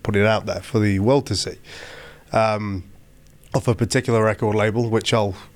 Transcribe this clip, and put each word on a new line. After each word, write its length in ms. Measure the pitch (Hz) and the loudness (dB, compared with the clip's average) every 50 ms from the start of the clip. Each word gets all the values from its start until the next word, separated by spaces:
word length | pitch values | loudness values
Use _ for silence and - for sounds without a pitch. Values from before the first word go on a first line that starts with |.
| - | -4
put 120 | - 104 | -2 2
it 100 | 101 101 | 2 4
out 200 | 107 110 107 95 | 4 2 2 0
there 160 | 101 90 87 | -4 -8 -8
for 180 | - - - 110 | -8 -4 0 0
the 200 | 107 104 98 95 | 2 2 2 2
world 260 | 98 113 135 143 131 - | 2 4 2 2 2 0
to 80 | 110 | -4
see." 220 | 95 - 95 85 - - - - - - - - - - - - - - - - | -4 -4 -6 -10 -14 -18 -20 -20 -18 -18 -18 -18 -20 -20 -20 -20 -20 -14 -2 0
Um, 500 | 113 110 110 107 104 107 104 98 92 90 - - - - - _ - - - - - - - - | 2 2 2 0 -2 -4 -4 -6 -6 -8 -12 -20 -20 -20 -20 _ -20 -20 -20 -20 -20 -20 -6 -6
of 140 | 135 - - | -4 0 0
a 80 | 113 | 0
particular 480 | - 117 101 - 131 120 - 117 113 110 | 0 0 0 0 0 0 2 2 4 4
record 320 | 110 104 - - 107 104 | 2 2 0 -2 0 0
label, 340 | 107 104 110 104 117 120 113 | 2 0 2 0 0 -2 0
which 240 | 110 113 - - - | 0 0 0 2 0
I'll 220 | 117 107 101 92 - - - - | 2 2 0 -2 -6 -14 -20 -20